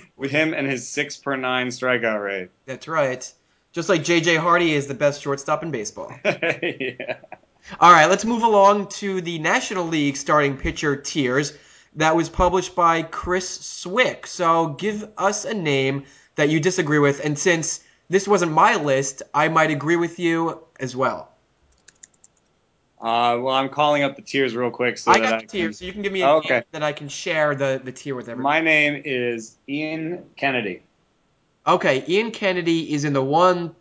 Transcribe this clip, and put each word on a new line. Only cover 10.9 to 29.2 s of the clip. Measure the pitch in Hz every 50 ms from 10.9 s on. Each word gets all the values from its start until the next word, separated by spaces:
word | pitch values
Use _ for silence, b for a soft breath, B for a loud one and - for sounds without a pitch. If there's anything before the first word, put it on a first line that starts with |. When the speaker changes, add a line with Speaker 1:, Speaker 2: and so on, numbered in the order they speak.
| 139
Speaker 2:
tiers | 139 - - - 160 135 123 123 139 151 143 - b b b b b b b b
that | 147 160 160 160
was | 170 160 -
published | - - 185 175 175 190 180 - -
by | 185 170 170 165 165 156
Chris | 160 - - - 170 180 190 185 -
Swick. | - - - - - - - 180 190 247 247 156 - - -
So | - - - 175 165 165 - 165 156
give | 143 - 180 214 208 214 214 208 - -
us | - 202 208 - -
a | 262 233
name | 208 165 151 139 135 135 135 139 139 135 b b b b b b
that | - 151 147
you | 156 160
disagree | 151 185 180 185 165 147 151 147
with, | 143 143 139 143 -
and | 151 147 147
since | - 190 170 165 151 - - - b b b b b b
this | 165 196 196
wasn't | 202 208 185 175 165 156
my | 160 185 220 240
list, | 190 147 143 135 135 139 - - - - _ -
I | 143 156 160
might | 160 160 156 156
agree | 156 139 139 156 170
with | 170 170 165 170 -
you | 175 165 165 165 165 165 139 - - _ _ -
as | 135 127 120
well. | 127 131 120 101 85 78 - _ _ _ _ _ _ _ _ _ _ _ - _ _ - _ _ _ _ - _ _ _ _ _ _ _ _ _ _ _ _ _ _
Speaker 1:
Uh, | 113 113 117 120 120 120 120 120 123
well, | 131 131
I'm | 131 135 135
calling | 139 143 151 147 147 143 143
up | 135 139
the | - -
tiers | - - 139 135 127 110
real | 120 123 120
quick | 117 - 123 120 107
so | - - -
Speaker 2:
I | - -
Speaker 1:
that | 110
Speaker 2:
got | 107 113
Speaker 1:
I | 113
Speaker 2:
the | 110
tiers, | - - 190 165
Speaker 1:
can | 160 -
Speaker 2:
so | - 185
you | 185 190
can | 208 196
give | 196 190
me | 190 180
a | 139 151
Speaker 1:
Okay. | 160 156 175 131
Speaker 2:
name, | 117 - _ -
then | 156 151
I | 151 147
can | - 147 139
share | - - - 180 165 156 151 151 143
the, | 135 143 135 135 131 127
the | 127 127
tier | - - 143 131
with | 123 110 120
everyone. | 117 127 131 139
Speaker 1:
My | 151 160
name | 160 160 156 151 147 147 147 139 -
is | 151 131 123